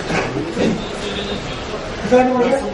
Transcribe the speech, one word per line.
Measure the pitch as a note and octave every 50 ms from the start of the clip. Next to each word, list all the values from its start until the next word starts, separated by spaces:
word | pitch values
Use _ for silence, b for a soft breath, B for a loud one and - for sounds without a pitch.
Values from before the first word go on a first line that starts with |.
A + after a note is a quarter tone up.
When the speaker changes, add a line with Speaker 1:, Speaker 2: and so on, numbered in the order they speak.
| - - - - - B2 C3 C#3 D#4 - - - F3 A3+ - - - - - - - G3+ G3+ G3 G3+ G3+ G3+ G3+ - - - - - - - - - - - - -
Speaker 1:
Efendim | G3+ B3 B3+ B3+ B3+ B3+
hocam? | A#3+ A#3+ A#3+
Speaker 2:
Nasıl, | C4+ C4+ - G#3